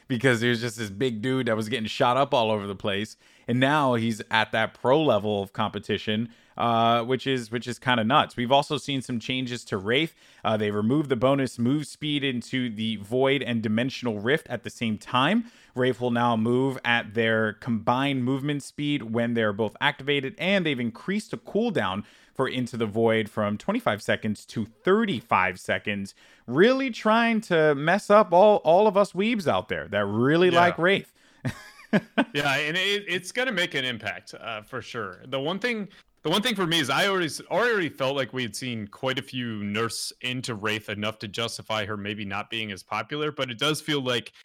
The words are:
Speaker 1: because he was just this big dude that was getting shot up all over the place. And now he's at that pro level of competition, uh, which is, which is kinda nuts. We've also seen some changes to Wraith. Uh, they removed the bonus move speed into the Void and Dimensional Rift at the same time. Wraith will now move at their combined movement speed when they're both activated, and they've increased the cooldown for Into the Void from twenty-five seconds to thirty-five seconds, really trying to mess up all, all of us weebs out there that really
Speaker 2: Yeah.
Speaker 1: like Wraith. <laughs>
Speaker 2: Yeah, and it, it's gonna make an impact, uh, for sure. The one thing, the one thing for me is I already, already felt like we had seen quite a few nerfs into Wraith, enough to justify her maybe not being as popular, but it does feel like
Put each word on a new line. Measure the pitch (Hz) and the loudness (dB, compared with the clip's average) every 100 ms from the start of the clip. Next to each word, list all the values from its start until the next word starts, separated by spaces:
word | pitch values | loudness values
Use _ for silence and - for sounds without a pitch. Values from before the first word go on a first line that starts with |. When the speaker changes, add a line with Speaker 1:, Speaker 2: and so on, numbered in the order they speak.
| - | -4
Speaker 1:
because | 120 131 117 | 2 4 4
he | 120 | 2
was | 117 | 0
just | 120 110 | -2 -6
this | 104 | -8
big | 98 131 110 | -2 -2 -2
dude | 131 131 117 | -2 0 0
that | 110 | -2
was | 107 | -2
getting | 120 107 | -4 -4
shot | - 123 127 | 0 2 4
up | 139 | 2
all | 131 110 | 2 2
over | 107 101 | 0 -4
the | 95 | -6
place. | 107 98 107 - _ _ - | -2 -2 -4 -10 _ _ -4
And | 120 | 0
now | 135 151 135 120 | 2 2 2 2
he's | 113 107 - | 0 -4 -2
at | 113 107 | 0 2
that | 113 110 | 0 -2
pro | - 123 151 | 0 2 4
level | 151 107 107 104 | 4 2 2 -2
of | 98 | -2
competition, | - 104 98 - 101 - 107 117 - _ - | -4 -4 -4 -4 -4 0 -2 -2 -10 _ -2
uh, | 117 113 117 117 | 0 4 4 2
which | 117 131 135 | 2 -2 0
is, | 131 110 | -2 -2
which | 120 120 | -6 -6
is | 117 | -4
kinda | 131 120 | 0 2
nuts. | 110 147 101 - | 4 4 2 -2
We've | 120 | 2
also | 139 147 143 | 2 2 -4
seen | - 135 | -4 -6
some | 120 120 | -4 -6
changes | - 131 123 120 - | -4 -6 -6 -8 -6
to | 104 | -4
Wraith. | 98 131 160 - - - | 0 2 0 -6 -20 -6
Uh, | - 110 | -2 0
they | 107 | 0
removed | 104 107 147 143 | 0 2 2 0
the | 120 | 0
bonus | 131 139 127 - | 2 2 0 -2
move | 120 151 143 | 0 0 -2
speed | - 151 143 135 | -8 -4 -2 -2
into | 120 - 131 123 | -4 -4 -4 -4
the | 104 110 104 | -4 -4 -4
Void | 98 127 135 143 | -4 0 2 2
and | 117 117 | 0 -2
Dimensional | 107 107 131 - 120 104 | 0 0 0 -4 -6 -2
Rift | 110 160 - | 0 -2 -2
at | 120 | -10
the | - | -10
same | - 113 107 | -6 -4 -4
time. | - 127 143 226 226 - - 123 | -2 2 2 2 -2 -10 -8 0
Wraith | 127 120 | 0 0
will | 123 | 0
now | 117 120 113 | 2 2 2
move | 113 123 135 127 | 2 2 2 0
at | 120 120 107 | 0 0 0
their | 110 113 110 110 | 0 2 2 0
combined | 101 - 113 123 123 139 135 123 | -4 -4 -2 0 0 0 -2 -2
movement | 135 143 143 | -2 -2 -4
speed | - - 147 147 | -8 -6 -4 -2
when | 113 117 117 | -2 -2 0
they're | 117 107 | 2 0
both | 101 107 - | 0 -4 -2
activated, | 143 143 135 143 131 - | -2 -2 -2 -2 -2 -4
and | 175 196 165 | 0 0 0
they've | 127 | -2
increased | 117 - - 208 - | -4 -6 -6 -6 -6
the | 127 | -12
cooldown | - 196 240 151 98 98 - - _ - | -4 -2 0 0 -2 -4 -8 -18 _ -4
for | 131 | -2
Into | 127 120 117 | -2 -4 -4
the | 110 | -2
Void | 110 113 110 104 | 2 4 2 0
from | - 104 104 | -2 -2 -2
twenty-five | - 240 131 101 | -2 -2 -2 -2
seconds | - 104 107 104 - | 0 -2 -2 -4 -6
to | 120 107 | -8 -8
thirty-five | _ 180 208 214 190 - 101 92 92 | _ 2 2 2 -2 2 2 2 -2
seconds, | - 95 - 101 98 - - _ - | -4 -2 -2 -4 -6 -12 -20 _ -2
really | 131 226 262 269 | 4 6 4 -2
trying | 220 220 226 233 220 | -2 2 2 2 0
to | - 165 156 139 | 2 4 4 2
mess | 156 196 - | 2 0 6
up | 208 208 | 6 6
all, | 175 214 208 | 6 8 6
all | 151 175 214 | 6 6 6
of | 190 | 4
us | 196 | 2
weebs | 175 214 233 143 | 0 0 0 0
out | 95 - | 0 -2
there | 85 76 | -4 -2
that | 101 101 | -2 0
really | 107 131 165 180 | 2 4 6 6
Speaker 2:
Yeah. | 170 | 6
Speaker 1:
like | 175 165 | 4 4
Wraith. | 175 196 - _ _ _ | 2 2 -2 _ _ _
<laughs> | - - - - - 208 - - - | -8 -8 -14 -20 -2 -2 0 -2 -2
Speaker 2:
Yeah, | 143 147 139 | 0 0 0
and | 151 175 | 0 -2
it, | 190 202 202 | 0 -2 -2
it's | 180 180 | -6 -4
gonna | 247 262 | -4 -2
make | 185 175 | -2 -2
an | 143 | -2
impact, | 127 113 107 90 - - | -4 -4 -6 -8 -12 -14
uh, | 110 107 | -10 -10
for | 104 127 | -10 -12
sure. | - 120 98 90 127 | -10 -8 -10 -12 -8
The | 135 | -4
one | 143 190 | -4 -4
thing, | 247 220 190 - _ _ | -4 -4 -8 -14 _ _
the | 151 | -2
one | 202 | 0
thing | 247 196 | 0 0
for | 170 | 0
me | 165 | 0
is | 131 | 2
I | 139 202 | 2 2
already, | 190 160 - - | 0 -2 -6 -4
already | 170 240 214 156 | 0 2 0 -2
felt | - 135 139 | -2 -2 0
like | 123 | -2
we | 127 | -4
had | 120 - | -6 -6
seen | 127 113 104 | -8 -8 -8
quite | - 131 127 | -6 -4 -4
a | |
few | 120 127 120 107 | -6 -8 -6 -6
nerfs | 101 104 117 - - - | -4 -2 -2 -4 -10 -8
into | 123 127 123 107 | -6 -6 -6 -6
Wraith, | 107 107 110 | -4 -4 -4
enough | 104 107 - | -6 -6 -6
to | 110 | -8
justify | 104 117 - 104 107 | -6 -6 -6 -6 -4
her | 101 104 | -4 -6
maybe | 101 107 | -6 -8
not | 101 98 107 | -6 -8 -6
being | 113 107 | -8 -6
as | 101 | -10
popular, | - 107 117 147 151 | -6 -6 -6 -4 -4
but | 143 127 | -4 -6
it | 113 | -2
does | 143 151 | -2 -2
feel | - 147 | -2 -2
like | 127 120 - - | 0 -2 -4 -14